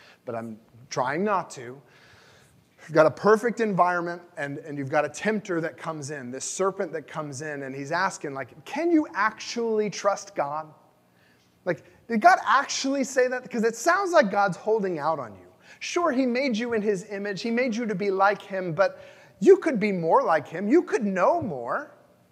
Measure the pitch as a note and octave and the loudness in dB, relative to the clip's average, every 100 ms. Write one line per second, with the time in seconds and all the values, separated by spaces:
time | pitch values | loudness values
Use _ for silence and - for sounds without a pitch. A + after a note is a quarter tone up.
0 | - - - A2+ A#2 G#2+ _ A2+ B2 - | -20 -18 -10 -8 -8 -14 _ -20 -10 -4
1 | B2+ D3+ G#3 G3 D#3+ - A#2 C3+ - _ | -2 -2 0 -2 -4 -12 -16 -16 -20 _
2 | - - - - _ _ _ _ - D#3 | -20 -20 -20 -20 _ _ _ _ 0 6
3 | D#3 - G3 G#3+ A#3+ G#3+ A3 F#3 F3+ F3 | 6 6 4 4 4 -2 0 2 2 2
4 | E3+ F3 - - C#3+ C#3+ D#3+ C#3+ C3+ D3+ | -4 -8 -12 -10 -8 -8 -10 -8 -2 0
5 | D3 - G#3 A3 - E3+ D#3+ - E3 D#3 | 0 -2 -2 -2 -2 -4 -4 -8 -10 -8
6 | C#3 D3 B2 C3 - - F#3+ F#3+ F3+ D#3+ | -10 -10 -10 -10 -8 -2 -2 -2 -6 -8
7 | C3+ D#3+ D3+ C3+ D#3 C#3+ C3+ C3+ C#3 E3+ | -10 -10 -10 -8 -8 -8 -8 -8 -4 -2
8 | F#3+ F#3 D3+ C3+ C3 - - C4 E4+ E4 | -2 -4 -10 -8 -12 -14 -10 -4 2 2
9 | D4 F#3 G#3+ - - A#3 A#3 G#3+ G#3 - | 2 0 -2 -2 -10 -4 -2 0 -2 -2
10 | G3+ G3 - - C#3+ D3+ D#3 D#3 _ _ | 0 -2 -4 -6 -4 -4 -10 -16 _ _
11 | _ _ _ _ _ _ - E3+ - - | _ _ _ _ _ _ -4 -4 -6 -16
12 | - A#3 E4+ F#4+ - B3 C4+ - C4+ C#4 | -4 4 6 6 4 2 0 -4 -2 0
13 | C4 C4 B3 B3+ - A#3+ A3 A3 E4+ F4+ | 0 2 0 0 -6 -2 -2 0 0 2
14 | G4 E4+ G#3 G3+ G3+ E3+ - A3 F#3+ D#3+ | 4 4 4 2 0 0 0 0 0 -2
15 | D3 D#3 A#2 G2 - - - - - F4 | -2 -2 -6 -14 -20 -20 -20 -14 -6 0
16 | F4 B3+ B3+ A#3+ C#4+ G#3+ A#3+ A3+ G#3 G3 | 2 2 2 0 0 -2 -2 -2 0 -2
17 | - G3+ G3+ F#3+ A#3 A#3 C4 G#3+ A#3 F#3+ | -4 -8 -6 -6 -2 0 0 -2 -4 -2
18 | G3+ F#3+ G3 G3+ - F#3+ F3+ D#3 F#3+ - | -2 2 2 2 -4 -6 -2 2 0 0
19 | - - - - G3+ F#4+ E4+ B3 G#3 F#3+ | -20 -20 -20 2 8 8 6 0 0 0
20 | E3 A3 A#3 D#3+ C#3 D#3+ G#3 D#4+ F4+ G4 | 4 4 4 0 0 -6 2 4 4 -2
21 | G#3 F#3 G#3+ E4+ C4+ C3+ A#2 G3 D4 - | 0 2 2 2 -2 -6 -6 -6 -8 -18
22 | _ _ _ | _ _ _